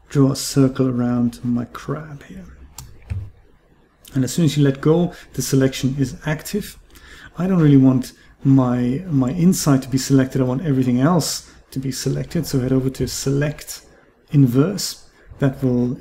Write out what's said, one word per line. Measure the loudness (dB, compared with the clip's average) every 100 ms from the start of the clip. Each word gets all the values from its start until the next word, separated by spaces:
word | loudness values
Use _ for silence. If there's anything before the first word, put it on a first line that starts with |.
| -6
draw | 0 2
a | 0
circle | -2 2 2 2 -2
around | 0 0 0 -2 -2
my | -4 -4
crab | -4 -12 -10 -10 -10 -18
here. | -18 -18 -18 -20 -20 -20 -20 -18 -12 -10 -12 -18 _ _ _ _ _ _ -8
And | -4
as | -4
soon | 0
as | 0 2
you |
let | 0 2
go, | 2 2 0 -6 -14
the | -8
selection | -2 2 2 0 -4 -2
is | -4 -6
active. | -8 -8 -6 -8 -8 -16 -20 -20 -20 -20 -16 -6
I | 0
don't | 4
really | 6 8
want | 6 4 -2 -14 _ _
my, | 2 4 4 0 -2 -4 -2
my | -2 0
inside | 2 2 2 2 0
to | 0
be | -4
selected. | 2 2 2 0
I |
want | -2 -2
everything | -2 0 2 2
else | 2 2 -2 -6 -12 -20 -14
to | -10
be | -8
selected. | -6 -4 -4 -4 -6 -2
So | -2
head | 0
over | 0 0
to | -4 -6
Select | -4 -2 -2 -2 -6 -14 -18 -20 _ _ _ 0
Inverse. | 4 4 4 0 -2 -8 -10 -20 _ -16 -4
That | -4 0
will | -2 0 -2 0